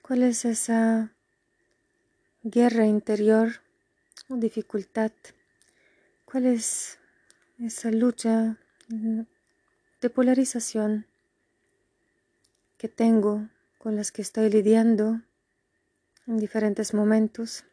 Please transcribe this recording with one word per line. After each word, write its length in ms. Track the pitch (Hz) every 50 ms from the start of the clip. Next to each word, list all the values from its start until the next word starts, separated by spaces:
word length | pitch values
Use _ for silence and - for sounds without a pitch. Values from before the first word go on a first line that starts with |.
¿Cuál 220 | - - 262 247 247
es 200 | 254 233 - -
esa 680 | 240 226 - - - 226 226 226 226 226 220 220 220 _ _ _ _ _ _ _ _ _ _ _ _ _ _ _ _ _ _ _ _ _ _ _ _ _ _ -
guerra 420 | 226 - 240 240 240 226 226 220
interior 760 | 214 214 214 - - 214 208 208 214 220 220 226 226 233 - _ _ _ _ _ _ _ _ _ _ _ - - _
o 80 | 262
dificultad? 760 | 240 226 220 - 220 - _ - 208 190 _ _ 226 220 220 _ _ _ - _ _ _ _ _ _ _ _ _ _ _ _ _ _ _ _ _ _ _
¿Cuál 220 | _ - 262 247
es 520 | 254 247 226 220 - - - - - - _ _ _ _ _ _ _ _ _ _ _ _ -
esa 320 | 233 226 - - - 233
lucha 680 | 220 226 240 247 - - - 226 226 226 226 226 220 _ _ _ _ _ _
de 1200 | _ 226 220 220 226 220 220 226 _ _ _ _ _ _ _ _ _ _ _ _ _ _ _ - 240
polarización 1000 | - 262 254 254 254 262 262 247 - 240 220 - - 220 214 214 214 214 214 _ _ _ _ _ _ _ _ _ _ _ _ _ _ _ _ _ _ _ _ _ _ _ _ _ _ _ _ _ _ _ _ _ _
que 100 | _ -
tengo, 640 | 220 _ - 226 226 226 220 202 208 208 214 214 220 _ _ _ _ _ _
con 180 | - 220 214
las 160 | 208 208 - _
que 80 | -
estoy 280 | 196 - - 226 220 220
lidiando 680 | 208 220 190 214 226 226 226 233 226 202 214 220 226 226 - _ _ _ _ _ _ _ _ _ _ _ _ _ _ _ _ _ _ _ _
en 120 | - 226
diferentes 560 | 220 214 208 - 220 214 214 202 214 214 - -
momentos? 720 | 208 208 214 220 220 220 214 - - 226 226 - - _ _